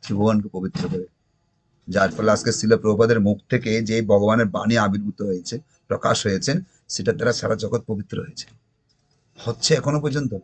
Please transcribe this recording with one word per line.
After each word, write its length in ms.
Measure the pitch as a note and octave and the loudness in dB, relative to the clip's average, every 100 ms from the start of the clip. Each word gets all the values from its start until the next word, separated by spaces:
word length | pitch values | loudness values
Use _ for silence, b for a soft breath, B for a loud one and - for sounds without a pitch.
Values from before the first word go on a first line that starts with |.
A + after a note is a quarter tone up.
ত্রিভুবনকে 460 | - G2+ G#2 G#2+ G2+ | -4 0 2 2 0
পবিত্র 400 | F#2 F#2 - - | -6 -8 -6 -6
করে। 160 | - - _ _ _ _ _ _ _ - | -6 -8 _ _ _ _ _ _ _ -4
যার 220 | F#2 F#2+ | 0 0
ফলে 220 | - G#2+ | 0 2
আজকে 200 | G#2 - | 2 0
শিল 240 | G#2+ G#2+ A2+ | -2 2 2
প্রভুপাদের 440 | G#2+ G#2 A2+ A#2 | 4 2 4 4
মুখ 180 | G2+ G2+ _ | 2 0 _
থেকে 320 | B2 A#2+ A2 | -2 0 -2
যে 200 | A2 A2 | 0 -2
ভগবানের 440 | A2 G2+ G#2 A2+ G#2+ | 4 4 4 4 2
বাণী 300 | G2+ G2+ A#2 | 0 2 2
আবির্ভূত 460 | G#2 G2+ G2+ G2 | 2 0 -4 -6
হয়েছে, 360 | G#2 F#2 F2 A#2 - _ _ | -4 -4 -6 -10 -12 _ _
প্রকাশ 380 | G2 - A#2 G#2+ | -2 0 0 0
হয়েছেন, 360 | F#2+ F#2 D#3+ F#3 b b | -2 0 -2 -4 b b
সেটা 240 | - F#2 | -6 -2
দ্বারা 200 | D#2+ A2+ | 0 0
সারা 220 | A#2 G#2+ | -2 -2
জগৎ 300 | A2 G#2 A#2 | -4 -2 -4
পবিত্র 380 | - G#2+ G2+ - | -4 -8 -6 -10
হয়েছে, 240 | - - - - _ _ _ _ _ _ _ _ | -10 -14 -18 -20 _ _ _ _ _ _ _ _
হচ্ছে 300 | - A#2 - | -8 -4 0
এখনো 260 | D#3 C3+ D3 | 0 2 -2
পর্যন্ত। 340 | D3 C#3 C3+ F#2+ | -2 -2 -4 -6